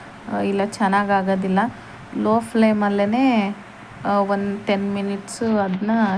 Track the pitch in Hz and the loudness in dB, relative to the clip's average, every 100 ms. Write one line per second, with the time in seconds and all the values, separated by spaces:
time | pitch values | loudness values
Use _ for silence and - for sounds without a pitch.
0 | - - - 202 202 196 202 - 196 202 | -18 -16 -6 -2 0 0 -2 0 2 2
1 | 202 196 190 190 190 190 240 - - - | 2 2 2 0 2 2 0 -4 -18 -18
2 | - - 208 226 226 226 220 214 208 202 | -10 -2 2 2 2 2 4 4 2 2
3 | 202 240 269 226 202 208 - - - - | 2 4 4 4 0 -4 -14 -20 -18 -8
4 | 202 202 196 196 202 202 214 196 202 202 | 0 0 2 0 0 -4 -2 0 0 -2
5 | 196 202 - - 226 214 196 185 208 226 | -2 -6 -8 -4 0 2 2 0 0 2
6 | 202 | 2